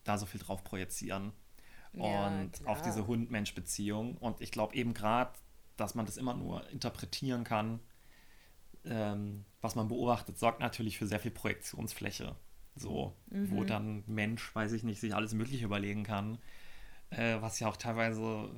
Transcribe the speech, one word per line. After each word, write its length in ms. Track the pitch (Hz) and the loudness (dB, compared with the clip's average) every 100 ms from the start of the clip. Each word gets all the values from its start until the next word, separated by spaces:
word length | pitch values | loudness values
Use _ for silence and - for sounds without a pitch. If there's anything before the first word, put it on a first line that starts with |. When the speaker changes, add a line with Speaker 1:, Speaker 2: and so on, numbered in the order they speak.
Speaker 1:
da 140 | - 101 | 0 0
so 80 | 104 | 0
viel 140 | 95 | -6
drauf 220 | - 98 | -4 -6
projizieren 680 | - 95 92 - 95 98 101 - - - - - - | -4 -4 -4 -4 -2 -2 -2 -6 -16 -18 -16 -16 -12
Speaker 2:
Ja, 520 | - 214 - 101 98 95 | -2 2 4 4 2 -2
Speaker 1:
und 60 | - | -4
auf 180 | - 107 | -2 0
Speaker 2:
klar. 0 | |
Speaker 1:
diese 240 | 160 104 104 | 2 0 2
Hund-Mensch-Beziehung 1120 | 117 113 113 101 - - - 101 107 120 - | 2 2 0 0 -4 -4 0 2 2 0 -2
und 220 | 117 104 | -2 -2
ich 80 | - | -2
glaub 220 | 117 107 | 2 2
eben 180 | - 120 | 2 0
grad, 460 | 107 107 120 127 - - - - - | 2 4 4 4 -2 -18 -20 -12 -4
dass 160 | 107 | -2
man 100 | 120 101 | 0 -2
das 120 | - | -2
immer 160 | 127 | -2
nur 340 | 123 135 - - | -2 -2 -4 -6
interpretieren 760 | - 120 - - - 131 120 | -4 -4 -4 -6 -2 0 0
kann, 360 | 113 110 110 113 - - - - - - - - - - | 2 2 2 -2 -8 -18 -20 -20 -20 -20 -20 -20 -18 -10
ähm, 600 | - 113 104 101 104 104 98 - | -2 0 2 2 -2 -4 -10 -4
was 140 | 113 | 0
man 140 | 117 107 | 2 2
beobachtet, 500 | 120 120 120 - 92 | 4 6 4 2 4
sorgt 220 | 117 - | 4 6
natürlich 380 | 120 - 110 - | 0 0 -2 0
für 80 | 101 | 0
sehr 140 | 104 | 2
viel 100 | 113 | 0
Projektionsfläche. 1040 | - 107 98 - - 110 - 104 - 64 - - - - | 0 0 0 -4 -4 -4 -2 -4 -2 -6 -6 -12 -16 -14
So, 400 | - - - 135 - - 196 | -8 -2 0 -2 -4 -6 -2
wo 220 | 202 101 | 2 2
Speaker 2:
Mhm. 20 | - | 2
Speaker 1:
dann 360 | 107 107 104 104 | 2 0 -4 -2
Mensch, 480 | 107 104 113 - | 0 2 0 -2
weiß 180 | 110 107 | 0 0
ich 100 | 113 | 2
nicht, 180 | 110 98 | 0 0
sich 140 | 110 | 0
alles 200 | 101 107 | 2 2
Mögliche 300 | 110 110 131 107 | 2 2 0 2
überlegen 380 | 101 101 104 | 2 2 0
kann. 340 | 104 101 104 117 - - - - - - - | 0 0 0 -4 -8 -10 -10 -10 -10 -10 -6
Äh, 300 | - 117 110 | 2 4 4
was 200 | 110 - | 2 2
ja 80 | 110 | 0
auch 80 | - | 0
teilweise, 760 | 117 113 113 110 110 110 107 | 0 4 4 4 2 0 -2